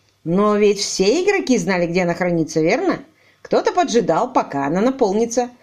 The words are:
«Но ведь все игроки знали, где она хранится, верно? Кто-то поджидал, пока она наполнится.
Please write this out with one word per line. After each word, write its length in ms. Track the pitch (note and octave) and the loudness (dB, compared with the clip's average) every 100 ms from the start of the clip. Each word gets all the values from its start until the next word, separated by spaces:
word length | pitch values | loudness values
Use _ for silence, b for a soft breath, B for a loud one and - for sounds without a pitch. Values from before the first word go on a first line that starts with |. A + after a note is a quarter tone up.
| _ _ | _ _
«Но 340 | D#3+ F#3 G#3 G#3 | -2 0 2 4
ведь 220 | G#3 G3+ | 2 2
все 440 | - - F#3+ D#4+ | -4 0 2 2
игроки 340 | F#4+ G4 C4 A3+ | 0 0 0 0
знали, 280 | E3+ F3+ E3+ | 0 0 0
где 160 | F3+ | 0
она 120 | F3 | -2
хранится, 480 | E3+ F3+ E3+ D#3 D#3+ | -2 -2 -2 -2 0
верно? 380 | D#3+ B3+ F#4 G#3+ - b b b | 0 0 0 -4 -10 b b b
Кто-то 300 | - B3 A4+ | -2 0 0
поджидал, 640 | F4+ - A3+ E3 D#3+ B3+ | 0 0 0 2 0 0
пока 340 | C#4 - C#3 C#3 | -2 -2 -4 -2
она 140 | F3+ | 0
наполнится. 680 | B3 C4 G#3 G#3 A#3 B3 A#3+ b | 0 2 0 0 0 -2 -4 b